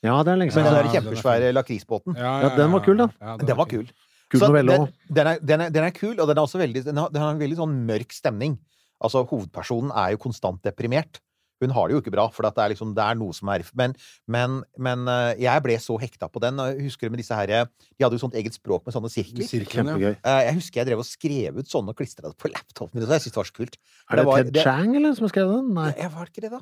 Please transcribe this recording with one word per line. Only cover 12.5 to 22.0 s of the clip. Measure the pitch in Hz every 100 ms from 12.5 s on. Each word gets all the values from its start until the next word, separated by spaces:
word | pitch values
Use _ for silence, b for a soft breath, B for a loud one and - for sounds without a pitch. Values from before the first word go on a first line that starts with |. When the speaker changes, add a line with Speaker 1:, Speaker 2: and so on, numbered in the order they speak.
Speaker 2:
det | 101
er | 107
liksom, | 107 110
det | 104
er | 107 117
noe | 104
som | 80 98
er, | 98 82
men, | 120 127 131 b b -
men, | 117 123 131 - -
men, | 127 123 123
eh, | 123 120 113
jeg | 123 135
ble | 127 113
så | - 113
hekta | 123 _ 80
på | -
den, | 117 139
og | 131
jeg | 135 139
husker | -
det | 113
med | 120
disse | 113 110
her, | 98
de | 110 120 _ _ _
hadde | 131 117
jo | 127
sånt |
eget | 120 107 -
språk | - 98 -
med |
sånne | 120 113
sirkler. | - 104 117
Speaker 3:
Sirkelen, | 233 120 101 120 139
ja. |
Speaker 1:
Kjempegøy. | 156 101 104
Speaker 2:
Eh, | - 135 123
jeg |
husker | 160 165 -
jeg | 127
drev | 113
og |
skrev | 123 - 156 143 95 73
ut | 139
sånne | 143 101
og |
klistret | 113